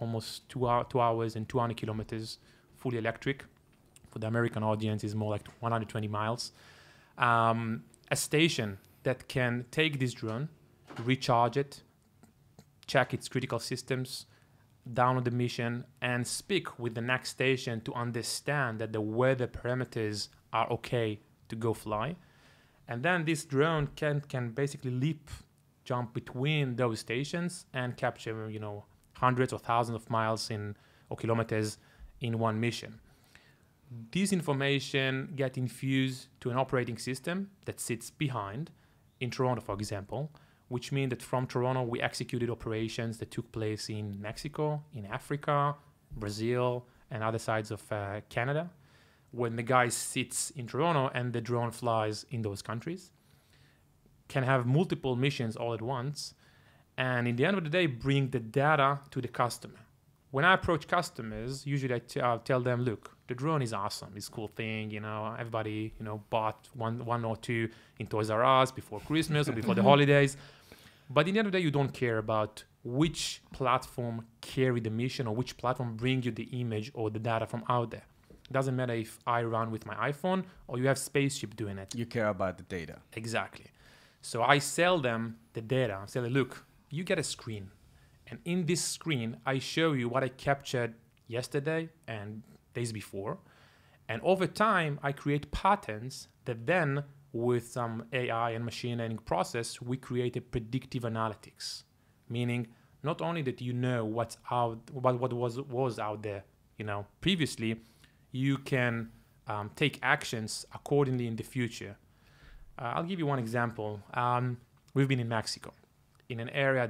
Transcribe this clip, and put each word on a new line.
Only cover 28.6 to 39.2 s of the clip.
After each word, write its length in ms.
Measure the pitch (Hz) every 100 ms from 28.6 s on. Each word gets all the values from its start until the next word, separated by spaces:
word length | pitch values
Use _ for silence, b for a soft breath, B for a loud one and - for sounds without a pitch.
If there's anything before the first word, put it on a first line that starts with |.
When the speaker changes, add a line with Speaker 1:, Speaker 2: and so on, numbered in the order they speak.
Speaker 1:
know, 120 | 107 104 - _ _ -
hundreds 280 | 127 123 127
or 60 | 110 -
thousands 260 | 117 117 107
of 40 | - 113
miles 240 | 110 110 - 107
in, 60 | 104 104 b b b
or 60 | 113
kilometers 460 | 117 113 113 110 107 - b b b - 120
in 60 | 113 113
one 80 | 110 117
mission. 260 | 120 107 110 b b b b b b b b - 117 113 175
This 140 | 196 185
information 760 | 151 135 139 139 135 139 135 131 139 139
get 100 | 131 131
infused 580 | 127 - 135 135 131 127 - -
to 40 | 123
an 40 | 127
operating 340 | 131 131 120 113 127
system 280 | 131 170 185 196 - -
that 120 | - -
sits 180 | 113 - -
behind 400 | 147 117 98 113 170 b b b b -